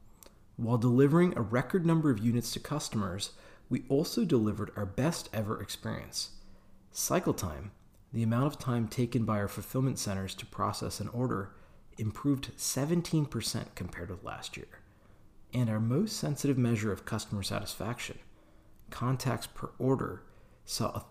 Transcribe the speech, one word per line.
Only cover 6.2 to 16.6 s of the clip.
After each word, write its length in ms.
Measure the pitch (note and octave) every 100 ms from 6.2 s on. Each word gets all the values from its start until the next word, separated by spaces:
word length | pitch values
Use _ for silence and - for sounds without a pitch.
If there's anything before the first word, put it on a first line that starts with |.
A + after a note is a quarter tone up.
| - - - - - - -
Cycle 400 | - - D#3+ F#3
time, 400 | C3+ F2+ D2 G2+ - - - -
the 100 | A2+
amount 260 | A2+ A#2 C#3+
of 100 | -
time 280 | - A#2+ A2
taken 380 | - A#2+ B2
by 140 | A2+ G#2
our 100 | G2+
fulfillment 500 | - G2 C3 C3+ A2
centers 360 | - F#2+ F#2+
to 120 | - -
process 540 | - G2+ G2+ - -
an 80 | -
order, 440 | A#2+ B2+ G#2+ G2 - - - - -
improved 560 | A2 - C#3+ C3+ A#2+ -
seventeen 680 | - - D3 F3 E3 D#3+
percent 500 | C#3+ A#2+ - - -
compared 360 | - F2+ - -
with 120 | F2+
last 360 | - - - -
year. 100 | - - - - - - - - -
And 160 | B2 A#2
our 100 | A2
most 380 | A2+ C3 G#3+ -
sensitive 400 | D3+ C#3+ C#3
measure 340 | C3